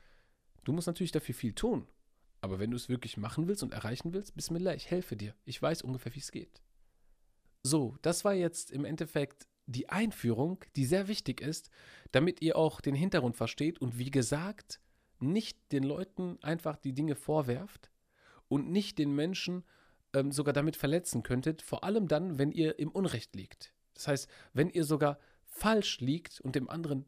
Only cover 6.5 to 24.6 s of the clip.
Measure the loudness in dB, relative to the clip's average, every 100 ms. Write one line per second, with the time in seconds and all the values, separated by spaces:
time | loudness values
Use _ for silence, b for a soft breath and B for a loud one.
6.5 | -18 -20 _ -20 _ _ _ _ _ _
7.5 | _ 0 2 2 0 0 2 2 2 2
8.5 | -2 -6 -4 -4 -4 -2 0 -2 -6 -20
9.5 | _ -8 -6 -2 0 0 0 0 2 0
10.5 | -2 -6 -2 2 2 2 -2 -4 -4 -4
11.5 | -6 -10 B B B B 4 4 2 2
12.5 | 4 4 2 0 2 2 4 2 0 -2
13.5 | 0 -2 0 -4 -2 0 2 2 0 -2
14.5 | -8 -14 -18 _ _ _ _ 0 0 -2
15.5 | -10 _ 0 0 -2 -4 -4 -6 -4 -4
16.5 | -2 -2 -4 -4 0 0 0 2 2 2
17.5 | -2 -4 -16 -20 _ b b b b _
18.5 | 0 2 2 2 0 2 2 0 0 -4
19.5 | -4 b b b b _ 2 2 2 2
20.5 | 2 2 0 2 2 0 -2 0 0 0
21.5 | -4 -4 -4 0 0 2 2 2 2 2
22.5 | 4 2 2 -2 0 0 0 -6 -12 -12
23.5 | -16 -20 _ _ -8 -2 -2 -2 B B
24.5 | 0